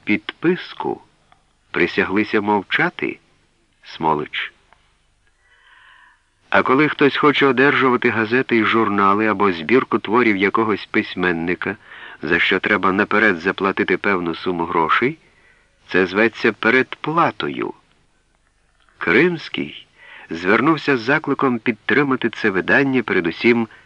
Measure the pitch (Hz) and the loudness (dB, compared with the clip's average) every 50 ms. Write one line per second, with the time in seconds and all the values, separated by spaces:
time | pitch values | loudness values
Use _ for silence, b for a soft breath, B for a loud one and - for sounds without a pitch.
0 | _ - 104 104 - - - _ - 170 185 175 - - - - - 65 53 - | _ -2 -2 -2 -2 -8 -12 _ -2 -2 -2 -2 -4 -14 -14 -10 -8 -8 -8 -8
1 | - _ _ _ _ _ _ _ _ _ _ _ _ _ - - 87 85 - 104 | -12 _ _ _ _ _ _ _ _ _ _ _ _ _ -2 -2 -2 0 0 -2
2 | 95 87 92 104 107 - - 110 104 104 104 101 90 - - - 160 175 - - | -2 0 0 -2 -2 0 -2 -2 0 0 0 -2 -2 -4 -2 -2 -2 -2 -2 -6
3 | - 58 - - _ _ _ _ _ _ _ _ _ _ _ _ _ - - - | -8 -8 -8 -10 _ _ _ _ _ _ _ _ _ _ _ _ _ -20 -10 -4
4 | 82 80 76 73 73 - - - - - - _ _ _ _ _ _ _ _ _ | -2 -2 0 -2 -4 -6 -8 -8 -10 -10 -12 _ _ _ _ _ _ _ _ _
5 | _ _ _ _ _ b b b b b b b b b b b b b b b | _ _ _ _ _ b b b b b b b b b b b b b b b
6 | b b b b b b _ _ _ _ - 98 95 - 127 139 151 143 - - | b b b b b b _ _ _ _ 0 0 2 2 2 2 2 0 2 2
7 | 147 135 - - - 147 135 - 143 135 127 120 135 143 139 - 131 135 120 120 | 2 2 2 4 2 2 4 4 2 2 4 4 4 4 4 2 2 2 2 2
8 | - 120 107 113 110 107 120 131 131 - 113 113 110 107 104 113 110 101 101 101 | 0 0 0 0 -2 0 0 -2 0 2 0 2 2 2 2 0 0 0 0 2
9 | 101 98 98 104 110 110 101 95 101 101 90 82 78 78 113 135 131 - - 107 | 2 2 2 2 2 0 0 2 0 0 0 -2 -2 2 2 2 2 0 -4 -4
10 | - 98 104 123 120 113 104 92 101 98 - 113 113 110 101 92 - - - 107 | -2 0 0 2 2 2 2 2 0 0 0 0 0 0 -2 -4 -6 -4 -4 -4
11 | 104 - - 92 90 90 87 82 82 87 87 - - 98 98 B B B B B | -4 -4 -6 -2 -2 -2 -2 -2 -2 -4 -4 -4 -4 -8 -8 B B B B B
12 | B B B B - 78 85 85 85 - 98 92 - - 104 98 95 95 92 101 | B B B B -4 -2 0 0 2 0 0 0 0 0 0 0 2 0 2 2
13 | 101 - - 104 110 107 92 80 82 95 90 - 92 98 92 - 139 - 95 87 | 0 0 2 2 4 2 2 2 -2 -4 -2 0 -2 -2 0 -2 0 0 -2 -2
14 | - 101 101 90 87 85 80 - - 95 90 85 85 82 87 87 80 78 - - | 0 -2 -2 -2 -2 -4 -6 -4 -4 -4 -4 -4 -4 -2 0 0 0 2 0 0
15 | 120 131 160 - b b b b b b b b b b b _ _ - - 90 | 0 -2 -4 -6 b b b b b b b b b b b _ _ -2 2 2
16 | 95 87 92 101 113 113 - - - 120 104 - - 110 117 131 123 - - - | 2 2 2 2 2 2 0 0 -2 -2 0 0 0 2 2 2 2 0 -6 -10
17 | - 147 156 170 160 127 - - - 73 67 60 52 50 - _ _ _ _ _ | -8 -4 0 0 0 0 0 -4 -8 -8 -6 -6 -8 -8 -8 _ _ _ _ _
18 | _ _ _ _ _ _ _ _ _ _ _ _ _ _ _ _ _ _ _ _ | _ _ _ _ _ _ _ _ _ _ _ _ _ _ _ _ _ _ _ _
19 | - 85 90 117 165 180 175 160 - - - - 73 73 - - - _ B B | -2 2 4 4 4 4 0 -2 -8 -10 -8 -8 -8 -8 -10 -18 -20 _ B B
20 | B B B B B B 80 82 87 90 101 - 123 156 160 143 - 147 139 120 | B B B B B B -10 -4 0 2 2 4 4 2 0 0 0 0 -2 0
21 | 107 123 143 156 - 147 139 - 143 135 123 113 - 127 110 - _ - 107 139 | 0 0 0 0 0 -2 -2 0 0 0 0 0 -2 -4 -4 -4 _ 0 0 2
22 | 147 139 131 120 - 113 - - - 107 95 92 78 85 101 131 143 135 131 127 | 2 0 -2 -2 -2 -6 -4 -2 -2 0 0 0 0 2 2 2 2 2 0 0
23 | 110 - 117 95 82 82 - - - 117 120 117 113 b b b b | -2 0 -2 -2 -2 -2 -4 0 2 2 2 2 0 b b b b